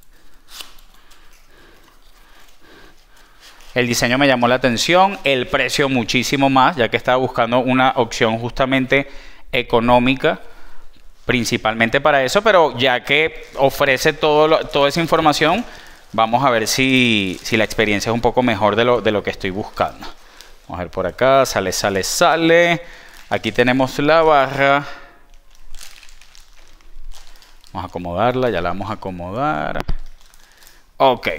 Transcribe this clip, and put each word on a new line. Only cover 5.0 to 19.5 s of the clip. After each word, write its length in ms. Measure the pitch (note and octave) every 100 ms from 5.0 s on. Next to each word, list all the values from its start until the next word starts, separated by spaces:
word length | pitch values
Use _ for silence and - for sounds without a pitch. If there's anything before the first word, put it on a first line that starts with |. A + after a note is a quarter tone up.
| G3 G3
el 240 | C#3 C3+ B2
precio 420 | C#3 B2+ - C#3
muchísimo 600 | C3 A2+ B2+ A#2 C#3+ C#3
más, 240 | C3 C3
ya 140 | F3 A2
que 80 | A#2
estaba 220 | - B2+
buscando 420 | B2+ - A2+ B2
una 320 | B2+ B2+ C3
opción 420 | C3+ A2+ - A#2 A2+
justamente 680 | A#2+ - C3 C3 B2+ C3+ C#3 - - - -
económica, 880 | B2+ A#2+ A#2+ A#2 B2 B2 C3+ D#3 F#3+ - - - - - - - -
principalmente 760 | - B2 A2+ A#2+ A2 A2+ A2+ C#3
para 240 | D3 C#3+
eso, 180 | B2+ G3
pero 340 | G#3+ F#3+ D3+ A#2+
ya 280 | C3 B2
que 400 | - C#3 D#3 - -
ofrece 580 | - C3+ - C#3+ B2+ D#3
todo 360 | D3 D#3 D3+ D#3
lo, 180 | D#3+ -
toda 220 | C#3+ C#3+
esa 120 | E3
información, 640 | E3 E3 D#3+ D3 D#3 F#3+ A#3+ - - - -
vamos 300 | A2 A2+ A#2+
a 80 | C3+
ver 160 | A#2 G#2+
si, 720 | - C3 C3 B2 A2 F#2+ F2
si 160 | - A2+
la 60 |
experiencia 440 | G#2+ - G#2+ G2+ A#2
es 60 |
un 80 | A2+
poco 200 | D#3 C#3
mejor 320 | B2 G#2 G#2
de 100 | G#2
lo, 180 | A#2+ B2
de 100 | G#2
lo 100 | G#2
que 60 | F#2+
estoy 220 | - G2+